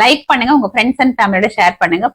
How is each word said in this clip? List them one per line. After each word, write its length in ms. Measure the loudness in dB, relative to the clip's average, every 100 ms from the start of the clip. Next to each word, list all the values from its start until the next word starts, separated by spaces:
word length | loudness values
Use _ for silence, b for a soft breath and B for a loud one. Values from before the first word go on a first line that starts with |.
லைக் 200 | 0 0 0
பண்ணுங்க, 220 | -2 2 0
உங்க 100 | 0
friends 240 | -2 -2 0
and 100 | -2 0
ஃபேமிலியோட 320 | -2 0 -2 0
ஷேர் 200 | 0 0
பண்ணுங்க. 240 | -2 0 -4